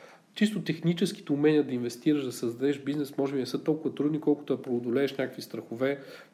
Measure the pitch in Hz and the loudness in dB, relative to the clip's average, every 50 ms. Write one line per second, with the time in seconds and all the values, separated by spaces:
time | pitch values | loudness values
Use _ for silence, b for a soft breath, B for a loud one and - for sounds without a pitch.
0 | B B B B B _ _ - 214 214 214 185 160 - 160 - - 165 175 - | B B B B B _ _ 2 2 2 2 0 -2 -2 -4 0 0 0 2 2
1 | 208 170 - - - - 143 139 147 151 156 147 143 127 131 123 120 120 120 - | 0 0 0 -6 -4 -2 0 4 4 6 6 6 4 2 0 -2 -2 -4 -6 0
2 | - 156 147 147 135 123 120 - 131 117 117 117 131 143 143 139 - - 147 151 | 2 2 2 2 2 -2 -4 -4 -4 -4 -2 0 0 0 0 0 -2 -4 -2 -2
3 | 143 135 - - 139 139 143 135 123 - - - - 160 151 156 - 135 - - | -2 -4 -2 -2 -2 0 0 -2 -2 -2 -4 -2 0 0 0 0 0 -4 -2 0
4 | 139 151 156 147 - 151 147 143 - - 135 - - 131 123 120 120 123 117 135 | 0 0 0 2 2 2 2 2 2 -2 -2 -2 0 -2 -2 -2 0 0 2 2
5 | 143 135 - - 131 127 - - 113 - - 113 - - 117 113 131 135 143 139 | 2 2 0 -2 -4 -4 -4 -8 -12 -10 -10 -10 -8 -8 -4 -2 0 0 0 -2
6 | B B B B B B | B B B B B B